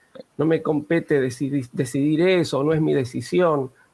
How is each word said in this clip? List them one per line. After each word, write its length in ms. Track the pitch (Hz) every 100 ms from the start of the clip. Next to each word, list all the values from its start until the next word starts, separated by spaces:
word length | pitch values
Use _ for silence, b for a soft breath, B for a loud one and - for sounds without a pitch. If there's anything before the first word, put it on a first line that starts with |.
| b - - -
no 80 | 156
me 160 | 160
compete 580 | 160 151 147 170 160 147
decidi-, 480 | 131 120 139 143 123
decidir 480 | - 127 139 147 156
eso, 400 | 180 185 160 135
no 100 | 147
es 80 | 160
mi 140 | 156
decisión". 760 | 147 123 131 120 180 175 147 127 b b